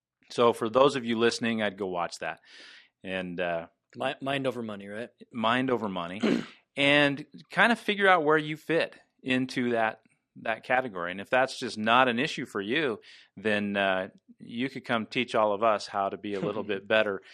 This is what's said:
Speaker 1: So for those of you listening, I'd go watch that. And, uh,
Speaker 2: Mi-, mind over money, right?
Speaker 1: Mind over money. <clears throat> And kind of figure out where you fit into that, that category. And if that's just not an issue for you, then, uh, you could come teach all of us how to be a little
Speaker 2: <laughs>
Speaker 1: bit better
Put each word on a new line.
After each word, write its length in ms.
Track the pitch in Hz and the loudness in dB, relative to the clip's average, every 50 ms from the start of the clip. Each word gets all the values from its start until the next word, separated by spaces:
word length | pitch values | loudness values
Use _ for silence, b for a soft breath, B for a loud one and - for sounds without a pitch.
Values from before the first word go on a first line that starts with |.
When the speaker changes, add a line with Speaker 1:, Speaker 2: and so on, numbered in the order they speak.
| _ _ _ _ _ - | _ _ _ _ _ -6
Speaker 1:
So 240 | - 131 120 117 110 | 0 4 4 4 4
for 160 | - 123 110 | 2 0 2
those 260 | 110 131 135 147 127 | 4 6 6 6 4
of 100 | 135 117 | 2 -2
you 140 | 117 117 110 | -2 0 2
listening, 420 | 117 117 - - 120 117 113 110 | 2 2 2 2 -2 -2 -2 0
I'd 160 | 107 104 95 | -2 -2 -4
go 100 | 98 101 | -4 -6
watch 320 | 92 90 85 85 82 - - | -4 -4 -4 -4 -6 -6 -8
that. 200 | 87 80 73 - B B B B B B B B B B B _ - | -8 -8 -8 -10 B B B B B B B B B B B _ -10
And, 360 | 95 95 92 92 90 87 90 | -8 -6 -6 -6 -6 -4 -4
uh, 280 | 90 87 85 82 85 - _ _ _ _ - | -2 -2 -2 -4 -6 -8 _ _ _ _ -10
Speaker 2:
Mi-, 200 | 120 127 135 151 - | -6 -6 -6 -6 -6
mind 260 | 135 135 143 139 131 | -6 -6 -4 -2 -2
over 140 | 131 117 123 | -4 -4 -4
money, 260 | 113 110 104 101 98 | -8 -10 -10 -12 -12
right? 220 | 101 104 107 120 - _ - - _ | -12 -10 -10 -12 -12 _ -20 -20 _
Speaker 1:
Mind 380 | - 120 110 113 120 127 131 131 | -8 -2 0 2 2 2 2 0
over 200 | 123 107 110 101 | 0 -2 -2 -4
money. 320 | 92 90 85 85 92 110 | -4 -4 -6 -6 -6 -2
<clears throat> 220 | - 208 B B B B B B B B - | 0 0 B B B B B B B B -4
And 480 | 143 139 143 143 147 147 143 139 143 - - - 170 - - | 0 2 4 4 4 4 2 0 -2 -10 -14 -18 -20 -18 -6
kind 220 | - 175 202 233 226 | 2 2 4 4 2
of 60 | - | 0
figure 280 | - - 208 196 202 | -2 -4 -2 2 4
out 160 | 190 185 170 147 | 6 6 6 4
where 140 | 151 156 | 4 2
you 180 | 156 151 151 156 | 2 2 -2 -8
fit 400 | 147 - - 160 160 110 - - - _ _ _ _ | -8 -4 -2 0 0 0 -2 -6 -14 _ _ _ _
into 500 | - 131 127 127 131 127 - 135 123 120 | -4 -2 0 0 0 -2 -2 -2 0 0
that, 280 | 117 113 113 110 - - _ _ _ _ _ _ - - | 2 2 2 0 -2 -4 _ _ _ _ _ _ -18 -10
that 220 | - 117 110 110 - | -6 -6 -6 -4 -2
category. 480 | - 127 131 131 123 95 90 85 87 | 0 0 2 0 -2 -4 -6 -6 -6
And 80 | 92 98 | -6 -6
if 100 | 98 - | -4 0
that's 300 | 131 127 135 131 - - | 2 2 2 2 -2 -6
just 180 | 131 107 95 | -6 -6 -4
not 300 | 107 107 113 117 127 131 | -2 2 4 6 6 6
an 100 | 127 113 | 4 2
issue 280 | 120 147 156 - 170 131 | 0 -2 -4 -4 -6 -8
for 160 | - - 104 | -8 -6 -6
you, 400 | 98 104 131 160 156 127 104 - B B B B B B B | -4 -2 -2 0 0 -2 -2 -4 B B B B B B B
then, 400 | 101 95 110 104 104 104 101 101 | -4 -2 0 0 0 0 0 0
uh, 320 | 101 98 98 95 92 95 - - - _ - - - 113 | 2 2 2 2 0 -2 -6 -10 -18 _ -20 -20 -20 -16
you 260 | 120 120 117 131 139 | -10 -6 -4 -4 -4
could 160 | - 127 - | -6 -8 -6
come 200 | - 123 113 107 | -2 -2 -2 -2
teach 300 | - - 131 120 - - | -2 -2 -2 -2 0 2
all 180 | 113 107 107 101 | 2 2 2 2
of 100 | 98 117 | 2 2
us 240 | 113 104 101 - | 2 2 2 -2
how 220 | - - 101 98 98 | -4 -4 -2 -2 -2
to 80 | 98 | -4
be 160 | 87 92 104 101 | -6 -8 -6 -4
a 60 | 95 | -4
little 240 | 101 101 104 110 98 | -2 -4 -4 -4 -4
Speaker 2:
<laughs> 0 | |
Speaker 1:
bit 240 | 104 101 98 101 | -4 -4 -4 0
better 340 | 104 110 110 107 104 98 92 B B | 2 2 4 4 2 0 -6 B B